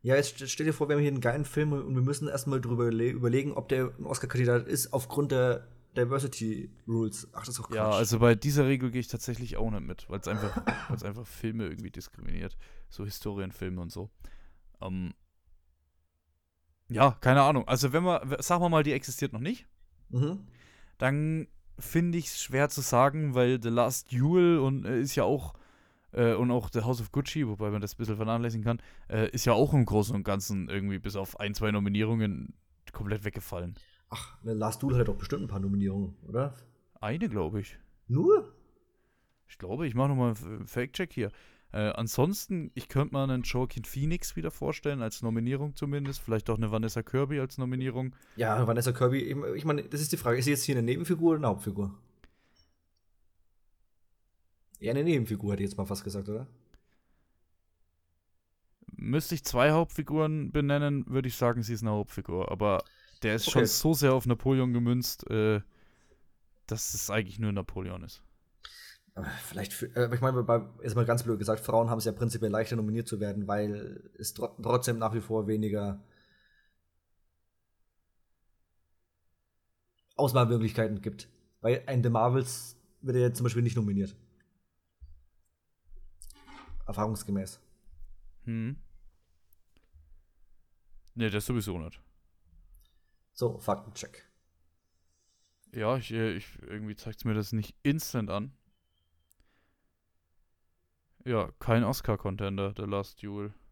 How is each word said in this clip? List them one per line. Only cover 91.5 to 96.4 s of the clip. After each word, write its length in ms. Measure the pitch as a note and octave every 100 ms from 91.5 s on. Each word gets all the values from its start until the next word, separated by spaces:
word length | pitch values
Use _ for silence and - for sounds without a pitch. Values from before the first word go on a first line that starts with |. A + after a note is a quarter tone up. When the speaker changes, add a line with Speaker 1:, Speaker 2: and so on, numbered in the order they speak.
| A#2+ G#2 F2+
Speaker 2:
nicht. 240 | D#2+ - _ _ _ _ _ - - - _ _ _ _ _
Speaker 1:
So, 260 | - A#2+ -
Faktencheck. 680 | - G2 - - - - _ _ _ _ _ _ _ _ _ _ _ _ _ _ _
Speaker 2:
Ja, 260 | - G#2+ C3
ich, 140 | A2
äh, 220 | A2+ A2
ich, 260 | F2+